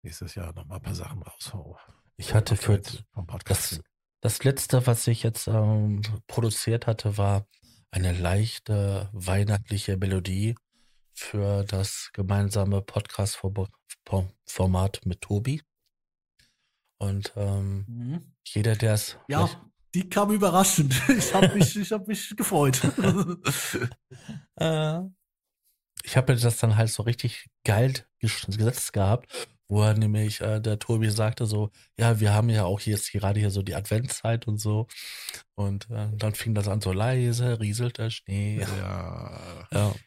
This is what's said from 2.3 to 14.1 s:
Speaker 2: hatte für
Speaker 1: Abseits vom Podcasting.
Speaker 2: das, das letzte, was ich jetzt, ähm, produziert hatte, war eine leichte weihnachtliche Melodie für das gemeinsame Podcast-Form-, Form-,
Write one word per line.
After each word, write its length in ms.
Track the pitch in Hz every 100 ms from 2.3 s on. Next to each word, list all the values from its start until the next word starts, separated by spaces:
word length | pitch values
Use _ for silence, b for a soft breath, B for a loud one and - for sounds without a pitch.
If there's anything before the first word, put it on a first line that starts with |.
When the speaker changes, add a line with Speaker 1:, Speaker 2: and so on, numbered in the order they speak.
Speaker 2:
hatte 220 | 107 -
für 200 | 107 -
Speaker 1:
Abseits 280 | 98 - - -
vom 160 | - 85
Podcasting. 520 | 120 - 104 - 82 - _ _ _
Speaker 2:
das, 120 | 117 -
das 60 |
letzte, 440 | 135 139 - 127 123
was 180 | 113 -
ich 160 | 113
jetzt, 240 | 113 - -
ähm, 540 | 110 107 107 104 101 104 110 -
produziert 600 | - 117 - - 117 117
hatte, 300 | 110 107 101
war 280 | 101 101 104 b b b _
eine 200 | 92 90
leichte 1000 | 90 87 95 110 - - 104 101 98 98
weihnachtliche 840 | 104 90 95 104 101 - 98 - 95
Melodie 580 | 98 95 90 92 107 120 _ _ _ _ _
für 500 | - - 104 101 101
das 460 | 101 95 98 - -
gemeinsame 680 | - 95 101 101 104 95 98
Podcast-Form-, 840 | - 107 - - 101 - 95 101 95 _ _ -
Form-, 260 | -